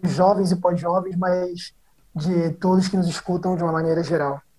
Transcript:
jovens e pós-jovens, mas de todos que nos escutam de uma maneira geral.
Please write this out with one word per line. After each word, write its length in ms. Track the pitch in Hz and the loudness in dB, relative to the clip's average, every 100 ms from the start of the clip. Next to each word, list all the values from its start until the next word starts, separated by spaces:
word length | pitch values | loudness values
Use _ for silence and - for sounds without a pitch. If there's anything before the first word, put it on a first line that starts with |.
jovens 480 | 175 143 185 196 185 | -2 2 4 4 2
e 40 | 180 | 2
pós-jovens, 600 | 180 175 170 185 185 180 | 0 0 0 -2 -2 -2
mas 580 | 185 180 180 175 - - _ _ _ | 0 0 -2 -8 -14 -20 _ _ _
de 360 | 156 165 170 165 | -6 -2 0 0
todos 360 | 170 185 185 185 | 0 2 2 2
que 80 | 190 | 0
nos 120 | 170 | 0
escutam 480 | - - 180 185 175 | -2 -4 -4 -2 -2
de 60 | |
uma 100 | 170 | 0
maneira 300 | 160 165 165 | 0 0 0
geral. 380 | 151 160 143 139 - | 0 -2 -2 -6 -12